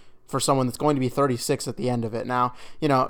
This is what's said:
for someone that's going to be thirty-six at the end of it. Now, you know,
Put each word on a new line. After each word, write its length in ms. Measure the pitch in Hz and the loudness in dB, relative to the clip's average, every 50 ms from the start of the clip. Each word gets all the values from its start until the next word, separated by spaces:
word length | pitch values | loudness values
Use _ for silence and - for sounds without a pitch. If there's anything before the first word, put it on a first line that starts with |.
| - - - - - | -20 -20 -20 -20 -10
for 140 | - - 131 | -6 -4 0
someone 280 | - - 139 135 127 | 2 2 4 4 2
that's 100 | 123 117 | 0 0
going 180 | - 143 151 151 | 0 2 2 2
to 40 | 135 | 2
be 100 | 131 123 | 0 0
thirty-six 580 | - - 139 139 123 117 - - 143 - - | 2 2 2 2 2 0 -2 -2 -2 -2 -2
at 80 | 135 110 | -6 -6
the 140 | - - 127 | -4 -2 -2
end 160 | 123 120 113 | -2 -2 -2
of 80 | 110 110 | -4 -4
it. 140 | 113 - | -6 -4
Now, 260 | - 123 123 123 123 - - - - - - | -2 0 0 0 0 -2 -6 -14 -14 -6 -2
you 80 | 160 | 0
know, 220 | 147 139 131 127 - | 2 2 2 2 0